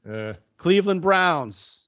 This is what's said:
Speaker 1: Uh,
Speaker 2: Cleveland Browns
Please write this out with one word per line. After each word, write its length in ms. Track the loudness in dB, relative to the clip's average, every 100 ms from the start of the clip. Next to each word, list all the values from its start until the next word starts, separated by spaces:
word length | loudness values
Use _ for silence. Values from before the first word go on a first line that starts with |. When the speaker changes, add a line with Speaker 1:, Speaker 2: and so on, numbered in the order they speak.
| -14
Speaker 1:
Uh, 240 | -10 -10 -12 _ _
Speaker 2:
Cleveland 460 | 2 2 2 0
Browns 840 | 2 2 2 0 -4 -12 -20 -20